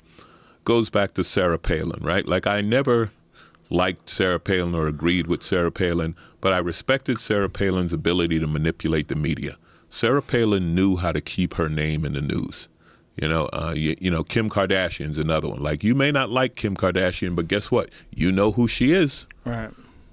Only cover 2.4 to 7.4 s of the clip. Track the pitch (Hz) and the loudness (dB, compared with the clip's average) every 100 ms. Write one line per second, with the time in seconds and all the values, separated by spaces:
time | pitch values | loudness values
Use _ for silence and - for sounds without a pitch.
2.4 | - 104 104 120 131 120 110 - _ - | 0 0 2 2 2 2 0 -4 _ -20
3.4 | - _ _ 85 92 90 - - 92 87 | -20 _ _ 0 0 -2 -6 0 2 2
4.4 | - 92 87 85 78 73 85 90 82 85 | 0 0 0 0 -2 0 2 2 2 -2
5.4 | - 92 85 - 90 85 82 82 - _ | 0 0 0 0 0 0 -2 -6 -14 _
6.4 | 98 92 87 82 - 139 - 120 - 104 | 0 0 0 -4 -2 0 0 -4 0 0